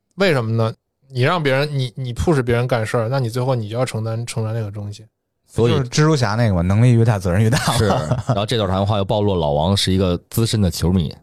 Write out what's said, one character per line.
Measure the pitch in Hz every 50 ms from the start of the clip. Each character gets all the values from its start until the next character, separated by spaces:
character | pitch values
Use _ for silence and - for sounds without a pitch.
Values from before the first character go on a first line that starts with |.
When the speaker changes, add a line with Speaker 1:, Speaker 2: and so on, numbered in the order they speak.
| _ _ _
Speaker 1:
为 | - 196 190
什 | 151 131 117
么 | 110
呢？ | 113 113 113 113 113 - _ _ _ _ _ -
你 | 135 123 123
让 | 147 180 175 151
别 | 139
人， | 131 135 147 151 147
你， | 139 127 123 -
你 | - 131 123 117
push | - - 180 160 135
别 | 123 123 117
人 | 117 123
干 | 127 135 117 107
事 | 104 -
儿， | 123 110 113
那 | 135 139
你 | 127 113
最 | 113 127 123
后 | 135 131
你 | 120 107
就 | 101 113
要 | 120 127
承 | - - 110
担， | 110 113 113 113 117
承 | 117 - 117 110
担 | 110 110
这 | 117 110
个 | 101
东 | 101 107 101 104
西。 | 104 - 107 - _ _ _ _ _ _ _
Speaker 2:
所 | _ - - 113 -
以 | 165
Speaker 3:
就 |
是 | 143 131 123
蜘 | - 151 151
蛛 | 156 160
侠 | 135 127 101 104
那 | 113 120
个 | 110 95
嘛， | 87
能 | 85 92 98 107
力 | 120 127 120
越 | 113 113
大， | 117 110 98
责 | 90 90 85
任 | 101 113
越 | 110
大 | 131 156 -
嘛。 | - 131
Speaker 2:
是。 | - 117
然 | 98 92 - 78 76 - 123 - - 123
后 | 98 104
这 | 107 131
段 | 113 104 90
谈 | 95 95 98
话 | 98 113
又 | 101 98
暴 | 92 120 107
露 | 104 104 95
老 | 87 78 73
王 | 71 73 78 90 98
是 | 95 - 95
一 | 92
个 | 92 95 92 87 85 - -
资 | - 113 113
深 | 107 - 107
的 | 101 87
球 | - - - 80
迷。 | 92 95 80 65 - -